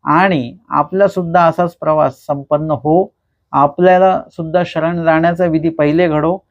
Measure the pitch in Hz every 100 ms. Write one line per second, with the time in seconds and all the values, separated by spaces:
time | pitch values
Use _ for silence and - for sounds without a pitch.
0 | 139 156 190 165 120 - _ 147 151 190
1 | 196 190 170 175 165 160 175 - 156 156
2 | 143 - - 143 139 147 156 139 143 165
3 | 196 _ _ _ _ 139 143 175 180 185
4 | 190 185 - - 160 175 170 160 165 175
5 | 165 160 165 170 175 160 160 160 147 160
6 | 180 151 160 190 _